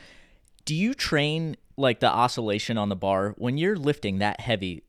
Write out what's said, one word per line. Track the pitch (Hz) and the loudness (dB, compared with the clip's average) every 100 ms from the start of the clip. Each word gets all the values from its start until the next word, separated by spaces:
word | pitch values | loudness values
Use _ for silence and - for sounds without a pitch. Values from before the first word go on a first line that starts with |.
| - - - _ _ _ | -20 -20 -20 _ _ _
Do | - | -6
you | 156 214 | -2 -2
train, | 277 - 156 147 160 160 - _ - | -2 -2 0 0 -2 -4 -8 _ 0
like, | 135 117 | 2 4
the | 123 | 2
oscillation | 82 123 - 110 104 - 113 | 4 2 2 -2 -2 0 -2
on | 104 | 0
the | 95 | 0
bar | 98 95 101 - | 2 2 0 -2
when | 120 139 | -4 0
you're | 180 202 | 0 0
lifting | 143 147 104 95 | 0 0 -2 0
that | 104 - | 0 -2
heavy? | 127 107 92 82 | -2 -2 -2 -8